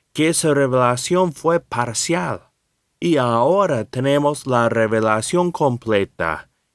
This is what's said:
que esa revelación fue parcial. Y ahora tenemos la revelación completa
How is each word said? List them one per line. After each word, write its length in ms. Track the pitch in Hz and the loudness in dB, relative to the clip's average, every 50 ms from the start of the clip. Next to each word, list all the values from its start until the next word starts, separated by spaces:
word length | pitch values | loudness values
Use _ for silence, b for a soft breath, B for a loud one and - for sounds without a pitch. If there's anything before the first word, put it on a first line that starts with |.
| _ _ | _ _
que 160 | - - 151 160 | -4 -2 0 0
esa 260 | 160 - - 160 147 | 0 0 0 0 2
revelación 760 | 143 139 131 127 127 127 120 123 123 - - 175 180 185 180 | 2 2 2 2 2 2 2 0 0 -2 -2 0 0 0 0
fue 300 | 147 - - 160 170 170 | -2 -4 -2 0 0 -2
parcial. 800 | - - - 117 120 117 113 - - - 165 175 180 156 113 - - _ _ _ _ _ _ _ _ _ _ - | -2 -4 -6 -6 -4 -4 -4 -6 -4 -2 -2 -4 -4 -6 -8 -10 -12 _ _ _ _ _ _ _ _ _ _ -6
Y 180 | 165 175 165 143 | -2 0 2 2
ahora 680 | 127 120 117 117 120 139 175 202 202 180 147 117 107 | 2 2 2 2 4 4 4 2 2 2 0 -2 -2
tenemos 640 | - - 127 127 139 139 147 147 147 147 - - 131 | -4 -6 -4 0 2 2 2 2 0 -2 -2 -4 0
la 220 | 127 120 117 117 | 2 2 2 2
revelación 840 | 113 113 113 107 110 110 110 110 107 110 110 - - 175 180 175 | 2 2 0 2 2 2 2 2 0 0 -2 -2 0 0 0 0
completa 960 | 170 - 160 139 123 120 - 117 107 101 98 - _ - 87 82 78 76 - _ _ _ _ _ _ | -2 0 -2 -2 -2 -2 -4 0 0 0 0 -2 _ -6 -4 -4 -4 -6 -8 _ _ _ _ _ _